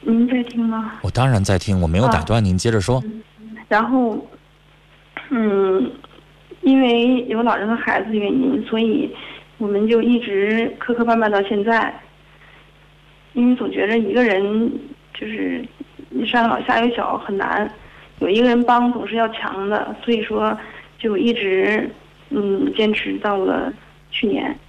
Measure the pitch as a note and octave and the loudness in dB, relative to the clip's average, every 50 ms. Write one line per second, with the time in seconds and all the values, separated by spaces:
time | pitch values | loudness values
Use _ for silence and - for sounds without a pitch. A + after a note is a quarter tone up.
0 | - - A3+ A#3 A#3+ B3 B3+ B3 A#3+ - - A#3 A#3 A3+ A3+ A3 G#3+ A3 - - | 0 2 2 2 4 2 2 -2 -2 -4 -4 -2 -2 -2 -2 -2 -6 -8 -10 -6
1 | - G2 - - B2+ C3+ B2+ G2+ G2 G2+ G2 F2 - - G2 F#2 F2 D#2+ E2 F#2 | -6 -4 0 0 2 2 2 2 2 2 0 0 0 0 0 0 2 2 2 2
2 | A#2+ - - - D#2+ - G#2 A#2 A2 F#2+ F2+ F2+ - - A2+ A2 - - B2 - | 2 2 2 0 0 0 0 2 2 2 2 2 2 2 0 0 0 0 0 -2
3 | - - G#2+ - - _ _ - - - - - - _ A3 G#3 A3+ A#3 B3+ C4 | -2 -6 -10 -12 -16 _ _ -20 -20 -18 -18 -18 -6 _ 0 0 2 2 2 2
4 | B3 A#3 G#3 - - - - - _ _ _ _ _ - _ _ _ _ - _ | 2 0 -2 -4 -8 -12 -20 -20 _ _ _ _ _ -20 _ _ _ _ -20 _
5 | _ _ _ - - - C#4+ A#3 A3 G#3+ G3 G3 G3 F#3+ F#3 F#3+ B3+ A#3+ - - | _ _ _ -16 -8 -4 -2 0 2 2 2 2 2 2 2 2 0 -2 -4 -12
6 | - - - - - - - _ - _ - - - C4+ C4+ C4+ C4 B3 A#3 A#3 | -18 -20 -20 -20 -20 -20 -20 _ -20 _ -18 0 4 4 6 6 6 4 4 4
7 | A#3 B3 C4 B3 - - A3+ A3 A#3 A#3+ G#3 - G3 G#3+ A#3 A#3 - A3+ G3+ - | 4 4 2 2 0 -2 -2 0 2 2 0 0 0 -2 -2 -2 -2 -2 -2 -2
8 | G3 A3 A3 G#3+ G3+ G3+ G3+ - - F3+ - G#3+ G#3+ - A3 A3 A3+ A3+ G#3+ - | -2 0 -2 -2 0 0 0 0 2 2 0 -2 -2 -2 -2 0 2 2 2 0
9 | - - - - - - - - - - - - A3 G3+ G3+ G3 G#3 A3 A#3 A3+ | -2 -4 -6 -12 -16 -18 -18 -20 -20 -20 -10 -6 -4 -2 0 2 2 4 4 4
10 | A3 A#3 A#3+ A#3 A#3 A3 G3+ G3 G3+ G#3 A3 A3+ A3+ - - - - - A#3+ A#3 | 4 4 2 2 0 -2 0 0 0 2 2 0 0 -2 -4 -8 -4 -4 0 0
11 | A#3 A3+ A#3 A3+ A3 G#3+ G#3 G3 G3+ - A3+ G3+ G3+ A3+ A3+ A3+ G#3 - - - | 2 2 2 2 2 2 2 0 0 0 0 0 2 2 2 0 0 -2 -6 -10
12 | - - _ _ _ - - - - - - - - - _ _ - - _ _ | -18 -20 _ _ _ -20 -20 -20 -20 -20 -20 -20 -20 -20 _ _ -20 -20 _ _
13 | _ - - _ _ _ _ C4 A#3+ B3 B3+ B3 A3+ F#3+ F#3+ - G3 G3+ A3+ A#3 | _ -20 -20 _ _ _ _ 2 4 4 4 2 0 -4 -2 -2 -2 0 0 0
14 | A3+ G3 G3 A#3+ B3 A3+ G3 F#3+ G3 G3+ G#3+ A3 A#3 A#3 - - - - - - | 0 2 2 2 2 4 2 2 2 0 0 0 0 0 -2 -6 -10 -12 -20 -20
15 | - - - - G#3+ G#3+ A3 G#3 - F#2 F2 - - - - - - - - - | -20 -20 -16 -14 -12 -10 -8 -6 -4 -4 -4 -6 -8 -12 -14 -18 -20 -20 -18 -20
16 | - - - C3 A#3 A3 - A#3+ A#3 A#3 G#3+ - - - B3 A3+ A3+ A#3+ A#3 A3+ | -20 -8 -6 -4 -4 0 2 2 2 2 0 -2 0 0 0 2 2 0 0 -2
17 | G3 - - - - - G3+ G3 G3+ - D#3+ G3 G#3+ G#3+ - - - - - - | -4 -4 -4 -6 -4 -6 -4 -4 -2 -2 -2 -2 -4 -4 -8 -14 -20 -20 -20 -20
18 | - - - - F#3 F3 F#3+ A3 A#3+ B3+ A#3 A#3+ A#3+ A#3+ A#3+ A#3+ A#3+ A#3+ B3 A3+ | -20 -20 -8 -4 -2 0 2 2 4 4 4 2 4 4 4 4 4 2 0 -2
19 | G3 G3+ A3 A3+ A3+ A3 A3 - - G3+ F#3+ F#3+ G3 G3+ G#3 G#3 G#3 G#3+ G#3+ - | -4 -4 -2 0 0 -2 -2 -6 -8 -8 -6 -4 -4 -2 -2 -2 -2 -4 -10 -8
20 | - - A#3 A3 G#3+ - G#3+ G#3+ G#3+ A3 A3 A3 - - - - - - - - | -2 -2 0 0 0 -2 -2 0 0 0 -2 -4 -8 -16 -18 -20 -20 -20 -20 -6
21 | - A3+ G#3 F#3+ - A#3 A#3 G#3 G3 G3 F#3+ F#3+ G3 G3+ G#3+ G#3+ - - - - | -4 -2 0 2 2 2 0 0 0 0 0 2 2 2 0 0 -2 -4 -8 -14
22 | - - - - - - - G#3 G3+ G3+ G3 F#3+ F#3+ F#3+ F#3+ - A3 G#3+ G#3+ G#3+ | -20 -20 -20 -20 -12 -6 -4 -2 0 0 0 0 0 -2 0 0 2 2 2 0
23 | - G3+ F#3+ G3 - G#3+ G3+ G3 F#3+ F#3 F3+ F3+ F3+ - G3+ - - - - - | -2 -6 -6 -4 -2 -2 -2 0 0 0 0 -2 -4 -6 -8 -10 -16 -20 -20 -20
24 | - _ - - - G#3 G3 - - - D3+ - - | -20 _ -8 -4 -2 -2 -2 -2 -4 -6 -8 -10 -12